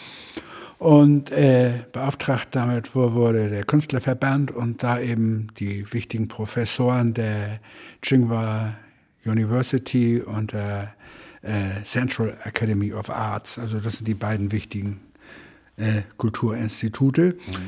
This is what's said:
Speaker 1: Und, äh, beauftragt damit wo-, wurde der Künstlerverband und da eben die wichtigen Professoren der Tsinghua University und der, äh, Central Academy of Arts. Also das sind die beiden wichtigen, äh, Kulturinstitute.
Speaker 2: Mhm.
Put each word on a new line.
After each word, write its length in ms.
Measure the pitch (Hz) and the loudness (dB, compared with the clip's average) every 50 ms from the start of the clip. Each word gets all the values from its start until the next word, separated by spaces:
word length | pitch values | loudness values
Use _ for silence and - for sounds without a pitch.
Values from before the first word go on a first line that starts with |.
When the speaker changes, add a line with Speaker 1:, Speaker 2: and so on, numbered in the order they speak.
| - - - - - - - - - - - - - - - - | -18 -18 -18 -18 -16 -16 -16 -16 -16 -16 -18 -18 -18 -18 -8 0
Speaker 1:
Und, 520 | - 165 151 147 147 147 147 143 143 - | 6 8 8 10 10 8 8 6 2 0
äh, 520 | - 151 143 135 127 123 123 120 123 120 113 - - | 2 4 6 6 8 6 6 4 0 -2 -8 -10 -8
beauftragt 560 | 120 135 139 135 - - - 131 117 - - | -6 -4 -4 -4 -4 -2 -2 -2 -2 -2 -2
damit 440 | - 131 120 120 123 117 113 - - | -2 0 0 0 0 -2 -4 -4 0
wo-, 180 | 131 127 120 113 | 2 2 2 4
wurde 360 | 120 117 117 113 110 107 104 | 4 4 4 4 2 2 0
der 140 | 104 101 101 | -2 -2 -2
Künstlerverband 880 | - 151 151 151 - 135 120 - 135 127 123 - 135 139 143 143 123 | 2 2 2 2 2 -2 -2 0 0 -2 0 0 0 2 2 0 -2
und 320 | - 120 120 117 117 - - | -2 -4 -4 -4 -4 -2 -2
da 160 | 123 123 120 | 0 0 0
eben 480 | 127 120 117 113 113 110 110 107 110 107 - | -2 -2 0 0 2 0 0 -2 -4 -8 -8
die 280 | - 104 101 101 101 101 - - | -6 -6 -6 -6 -6 -8 -6 -6
wichtigen 340 | 117 - - - 110 107 | -8 -6 -4 -4 -4 -4
Professoren 840 | - - - 110 101 - 120 117 - - - 127 123 123 123 120 117 113 | -4 -4 -8 -8 -6 -4 -4 -4 -2 -2 0 2 2 2 2 2 0 0
der 460 | 120 110 107 107 104 104 104 107 110 - - - - - - - - | 0 -2 -2 -2 -2 -4 -6 -8 -10 -14 -18 -20 -20 -20 -20 -16 -8
Tsinghua 720 | - - 135 127 120 113 113 113 113 110 110 110 110 107 110 - - - _ _ _ _ _ _ - | -2 2 4 4 4 4 2 0 0 0 -2 -2 -2 -4 -6 -8 -14 -20 _ _ _ _ _ _ -4
University 960 | 110 110 113 110 107 120 127 127 - 135 127 131 - - 123 120 117 117 120 | 0 0 2 2 2 2 0 0 0 0 -2 -2 0 2 2 4 4 2 0
und 320 | 117 - 107 110 107 107 | -2 -2 -4 -4 -4 -4
der, 420 | - 107 101 101 101 101 101 104 - _ - - - - - - - - - | -4 -4 -4 -4 -4 -6 -6 -8 -12 _ -20 -20 -20 -20 -20 -20 -20 -14 -8
äh, 380 | 104 107 101 98 98 95 101 107 | -4 -2 -2 -2 -2 -4 -6 -6
Central 520 | - - 127 127 120 - - 113 107 - - - | -4 -2 -2 -2 -2 -2 -2 -2 -4 -4 -8 -10
Academy 480 | 107 - - 113 110 104 101 101 104 101 | -8 -4 -2 0 0 0 0 -2 -2 -4
of 160 | 104 101 - | -6 -8 -6
Arts. 480 | - - 113 107 104 107 - - - | -6 -4 -4 -4 -4 -6 -8 -8 -10
Also 220 | 120 120 107 110 107 | -8 -6 -6 -4 -4
das 140 | 104 110 104 | -4 -4 -6
sind 100 | - 110 | -6 -4
die 60 | 113 107 | -4 -4
beiden 360 | 101 110 107 110 101 101 101 | -2 -2 -4 -2 -2 -2 -2
wichtigen, 480 | 107 101 - - - 104 98 101 98 95 - - _ _ - - - - - - - _ _ _ _ | -4 -4 -4 -6 -8 -6 -6 -6 -6 -8 -14 -20 _ _ -20 -20 -20 -20 -20 -20 -20 _ _ _ _
äh, 240 | - 110 110 107 107 98 - - | -4 0 0 0 0 -2 -6 -6
Kulturinstitute. 1160 | - - 110 107 - 127 110 107 120 117 107 - - - 110 - - 135 135 135 160 175 185 175 - - | -2 -2 -2 0 0 -2 -2 -2 -2 -4 -4 -4 -4 -4 -4 0 2 2 4 4 4 4 2 2 -2 -8
Speaker 2:
Mhm. 60 | - 92 92 92 | -10 -10 -10 -10